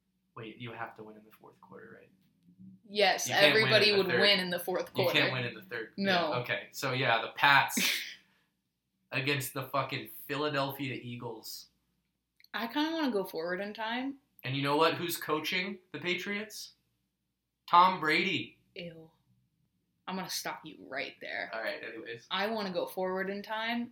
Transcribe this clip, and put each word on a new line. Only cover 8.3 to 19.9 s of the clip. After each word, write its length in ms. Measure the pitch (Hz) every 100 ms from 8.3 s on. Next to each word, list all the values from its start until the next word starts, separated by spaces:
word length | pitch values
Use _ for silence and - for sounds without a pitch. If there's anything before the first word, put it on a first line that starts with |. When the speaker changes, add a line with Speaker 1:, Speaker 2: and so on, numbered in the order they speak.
| _ _ _ _ _ _ _ _
Speaker 1:
against 420 | 131 135 139 -
the 100 | 139
fucking 460 | 131 139 - 127 - - -
Philadelphia 680 | 139 151 143 139 135 131 117
Eagles. 680 | 123 120 120 110 - - - _ _ _ _ _ _ _ _
Speaker 2:
I 140 | 208 233
kinda 240 | 294 311
wanna 200 | 330 285
go 120 | 208
forward 360 | 185 165 170 180
in 120 | 202
time. 420 | 214 220 247 269 277 _ _
Speaker 1:
And 120 | 131 135
you 60 |
know 140 | 139 147
what? 180 | 165 -
Who's 220 | 175 -
coaching 640 | - 156 - 185 196 190 _
the 80 | 143
Patriots? 720 | 175 180 202 202 208 - - _ _ _ _ _ _ _ _ _ -
Tom 300 | 175 185 180
Brady. 580 | 156 175 190 143 - - _ -
Speaker 2:
Ew. 340 | 175 160 160 _ _ _ _ _ _ _ _